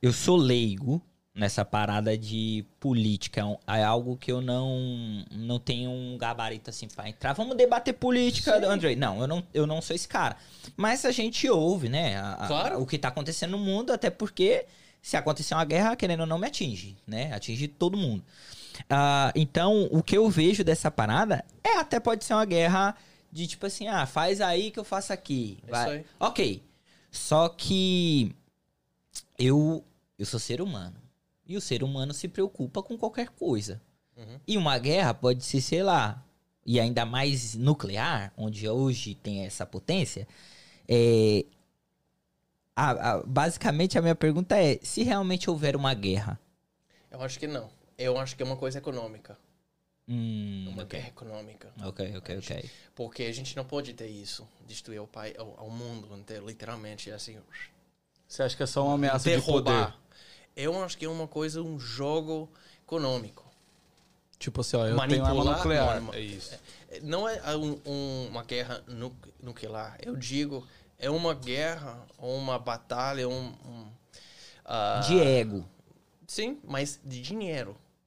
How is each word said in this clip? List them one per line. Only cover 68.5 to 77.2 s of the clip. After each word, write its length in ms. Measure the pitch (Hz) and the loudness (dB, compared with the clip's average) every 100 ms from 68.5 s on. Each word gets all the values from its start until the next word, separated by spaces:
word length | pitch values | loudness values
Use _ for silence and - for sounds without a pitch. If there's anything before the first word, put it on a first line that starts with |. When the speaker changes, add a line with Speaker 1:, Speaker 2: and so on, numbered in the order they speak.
| 123 123 120 - | -6 -6 -8 -12
Speaker 2:
nu-, 280 | 120 123 127 - - | -12 -12 -12 -20 -20
nuclear. 560 | 123 117 107 107 110 - | -18 -14 -12 -10 -12 -12
Eu 140 | 233 247 | -10 -8
digo, 500 | 120 135 147 139 127 - _ _ | -6 -4 -4 -6 -12 -20 _ _
é 120 | 131 | -4
uma 240 | 156 165 | -2 -2
guerra 720 | 147 123 127 156 165 143 120 123 - | -4 -4 -4 -4 -6 -12 -14 -18 -12
ou 180 | 123 135 | -6 -6
uma 200 | 135 123 | -4 -4
batalha, 720 | 120 113 - 120 131 139 127 | -4 -8 -6 -4 -4 -2 -4
um, 200 | 127 127 123 127 | -6 -10 -14 -18
um, 220 | 117 110 117 _ - - - - - | -18 -18 -20 _ -20 -20 -20 -20 -20
ah, 380 | - 113 104 104 127 | -8 -2 0 0 4
Speaker 1:
De 120 | 180 | 6
ego. 480 | 147 131 110 101 87 _ _ _ _ _ 170 | 6 4 2 -4 -8 _ _ _ _ _ _
Speaker 2:
Sim, 320 | - 220 294 | -8 -6 -8
mas 360 | - 139 143 - | -8 -6 -6 -8
de 180 | 139 123 | -14 -12